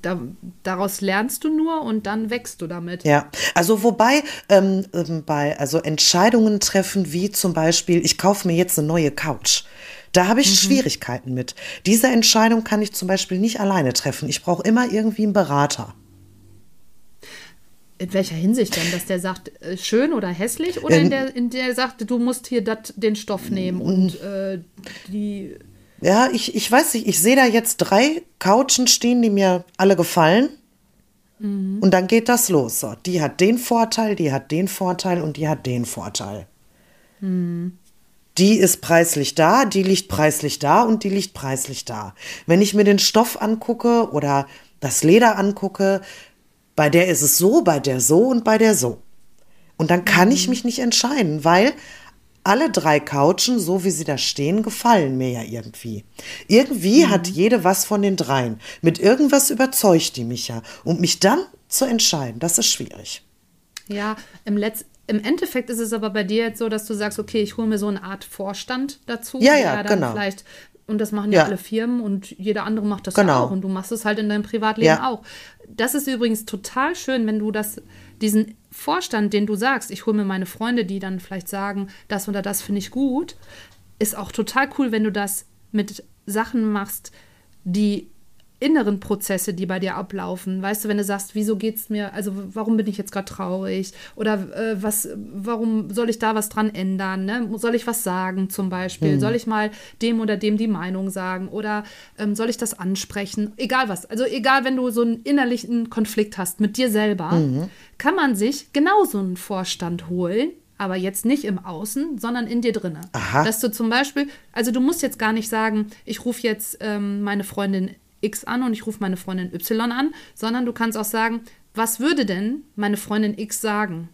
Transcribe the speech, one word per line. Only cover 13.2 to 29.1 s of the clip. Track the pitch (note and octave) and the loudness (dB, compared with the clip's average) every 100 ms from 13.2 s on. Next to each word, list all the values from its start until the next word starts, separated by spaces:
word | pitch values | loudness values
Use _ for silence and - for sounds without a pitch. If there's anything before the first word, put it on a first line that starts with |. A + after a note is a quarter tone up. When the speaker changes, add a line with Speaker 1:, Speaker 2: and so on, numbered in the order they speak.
| - F#3 | 0 0
Speaker 2:
nicht | A3 A3+ | 0 0
alleine | G3 F#3+ C3 | 0 2 2
treffen. | B2 C#3+ B2+ D3 | 0 -2 -4 -4
Ich | - | -4
brauch | - F3 | -2 0
immer | A3 A3+ B3 | 4 2 2
irgendwie | G#3 A3 G#3+ | 0 0 0
einen | G#3+ | 2
Berater. | G3+ D#3 C#3+ C#3+ - G#2+ - _ - - - - - - - - - - - - - - - - - _ _ | 2 2 2 2 -2 -10 -14 _ -20 -20 -20 -20 -20 -20 -20 -20 -20 -20 -20 -20 -20 -20 -20 -20 -20 _ _
Speaker 1:
In | F3+ | -2
welcher | F#3+ F#3 | -2 -2
Hinsicht | D#3+ F3+ B3 A3 G3 | 0 2 2 0 0
denn? | E3+ | -2
Dass | F3 - | -4 -4
der | F#3 | -4
sagt, | F#3 F#3 - - | -4 -8 -14 -16
äh, | - F#3 | -10 -8
schön | - A3 D4 | 0 2 2
oder | C#4 F#3+ | 0 -2
hässlich? | F3 A3 - E4+ F4 | -4 -4 -4 -4 -4
Oder | - E3 | 2 4
in | |
Speaker 2:
Ähm, | E3+ | 4
Speaker 1:
der, | C4+ C4 B3 | 2 -2 -4
in | A#3+ | -4
der | B3+ B3+ | -2 -4
sagt, | A#3+ B3+ - G#3 | -2 -4 -6 -4
du | A#3+ | -2
musst | A#3+ B3 - | 0 -2 -2
hier | A#3+ | -2
dat, | G#3 A3 - - | -2 -4 -8 -2
den | A3 | -2
Stoff | G#3 - G3 - | -2 -4 -6 -4
nehmen | F#3+ F3+ F3+ | -4 -2 -2
und, | E3 F#3 F#3 F3 | 0 2 2 0
Speaker 2:
Mm. | G3 | -8
Speaker 1:
äh, | G3 G3 F#3+ E3+ - - - - | -6 -6 -8 -12 -20 -20 -18 -10
die | G#3 G#3 G3+ - - - - _ - | -6 -6 -8 -12 -16 -20 -20 _ -2
Speaker 2:
Ja, | E3 G#3 B3+ | 4 4 4
ich, | A#3+ - A3 | 0 -2 -4
ich | - | 2
weiß | B3 D#4+ | 2 4
nicht, | A#3 G#3 | 0 0
ich | D#3+ | 2
seh | F#3 C4+ | 4 6
da | B3+ | 6
jetzt | A3+ A3+ - | 4 0 -2
drei | - F#3+ C#4 D#4+ - _ | 2 4 4 0 -8 _
Couchen | F#3 G#3+ C4+ - B3 | 4 4 4 2 4
stehen, | - A#3+ | 4 4